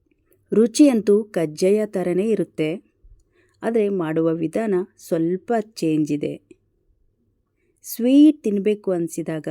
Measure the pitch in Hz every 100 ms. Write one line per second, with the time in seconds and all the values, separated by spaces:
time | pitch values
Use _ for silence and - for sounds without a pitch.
0 | _ _ _ _ _ 202 233 233 294 233
1 | 202 208 214 180 160 151 185 214 214 196
2 | 180 175 220 202 165 - 156 196 - _
3 | - - _ _ _ _ 226 226 202 196
4 | 156 160 165 165 160 196 220 180 190 _
5 | - 170 165 185 - 233 208 - 165 156
6 | 147 147 143 147 _ _ _ _ _ _
7 | _ _ _ _ _ _ _ _ - -
8 | 240 277 302 302 220 202 196 208 202 180
9 | 165 - 165 156 156